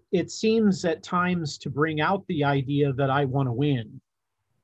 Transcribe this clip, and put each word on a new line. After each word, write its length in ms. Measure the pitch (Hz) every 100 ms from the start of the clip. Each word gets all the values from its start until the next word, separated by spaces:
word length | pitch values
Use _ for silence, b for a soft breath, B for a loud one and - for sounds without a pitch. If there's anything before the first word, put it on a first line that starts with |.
| _
it 200 | 185 160
seems 520 | - 220 220 214 185
at 200 | 175 160
times 520 | - 180 180 180 156 -
to 120 | -
bring 300 | 127 160 151
out 260 | 156 196 -
the 160 | 175
idea 500 | 143 139 131 143 143
that 140 | 127 139
I 160 | 135
wanna 280 | 143 131 131
win. 480 | 117 147 131 110 135 - _ _ _ _ _